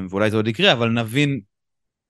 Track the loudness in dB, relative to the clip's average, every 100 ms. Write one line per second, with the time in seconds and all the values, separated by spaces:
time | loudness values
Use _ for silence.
0 | -4 0 0 0 -2 0 2 2 2 0
1 | -2 0 0 -2 -8 _ _ _ _ _
2 | _